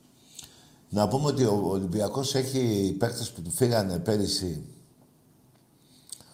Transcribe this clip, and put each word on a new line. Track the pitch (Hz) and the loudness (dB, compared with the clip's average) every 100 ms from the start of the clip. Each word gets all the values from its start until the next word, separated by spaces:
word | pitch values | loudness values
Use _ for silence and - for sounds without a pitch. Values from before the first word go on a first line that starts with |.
| _ _ - - - - - _ - | _ _ -20 -20 -20 -20 -20 _ -6
Να | 101 104 | 0 2
πούμε | 131 151 | 2 0
ότι | 127 | 2
ο | 117 104 | 4 4
Ολυμπιακός | 90 95 95 104 101 135 131 135 | 2 0 0 0 0 -2 -2 -2
έχει | 127 131 120 104 95 - | 0 0 2 2 2 2
παίκτες | 117 117 113 | -2 -2 -8
που | - | -8
του | 85 | -8
φύγανε | - 120 117 95 90 | 0 2 4 2 -2
πέρυσι | 98 104 95 - 90 76 - - - _ - _ _ _ _ _ _ _ _ - - - - | 0 0 0 -2 -4 -6 -10 -18 -20 _ -20 _ _ _ _ _ _ _ _ -20 -20 -20 -20